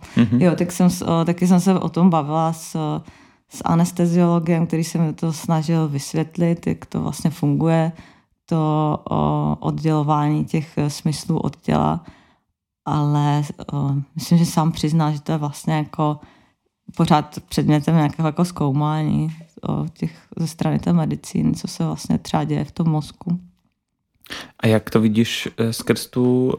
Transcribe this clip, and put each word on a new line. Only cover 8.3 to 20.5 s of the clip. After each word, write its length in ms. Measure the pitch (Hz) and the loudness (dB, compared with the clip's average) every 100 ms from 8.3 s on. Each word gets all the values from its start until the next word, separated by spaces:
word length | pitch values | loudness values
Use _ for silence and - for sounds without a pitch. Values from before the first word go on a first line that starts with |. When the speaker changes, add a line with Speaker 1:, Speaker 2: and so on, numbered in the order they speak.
| _ - | _ -4
Speaker 2:
to, 520 | 165 156 151 151 - - | -2 0 0 0 -2 -2
eh, 440 | 156 151 151 151 151 | 0 0 0 0 -2
oddělování 880 | 156 147 156 151 147 151 147 151 147 | -4 -2 0 0 2 2 2 0 0
těch, 320 | 160 143 - | -4 -4 -4
eh, 120 | 147 | -4
smyslů 480 | - 165 143 - 160 | -2 -4 -4 -4 -2
od 160 | - - | -4 -6
těla. 480 | - 151 151 165 - - _ _ _ _ _ _ 151 | -2 0 2 -2 -6 -20 _ _ _ _ _ _ -4
Ale, 560 | 151 147 147 147 147 147 - - | 0 2 2 2 0 -2 -8 -8
eh, 280 | 143 143 139 139 160 | -4 -2 -2 -4 -10
myslím, 220 | - 170 | 2 4
že 80 | 170 | 4
sám 260 | - 160 | 2 0
přizná, 400 | 160 151 165 151 | 0 0 2 0
že 100 | 147 | -2
to 100 | 151 | -4
je 60 | 160 | -4
vlastně 360 | 147 - - | -4 -6 -2
jako 460 | 160 151 - 151 147 - _ _ _ _ _ - - | -2 -2 -2 -2 -2 -10 _ _ _ _ _ -10 -2
pořád 420 | 165 151 147 - - | 4 4 2 -10 -4
předmětem 460 | - 147 151 147 165 | 0 2 2 4 4
nějakého 320 | 147 - 160 | 2 0 -2
jako 180 | 151 180 | 0 -2
zkoumání, 840 | 180 143 143 151 156 151 147 160 160 165 - - | 0 0 0 0 0 0 0 -2 -6 -18 -12 -6
eh, 200 | 147 156 | -4 -6
těch, 340 | - 160 - _ - | -6 -8 -8 _ -6
ze 100 | |
strany 320 | 165 | -6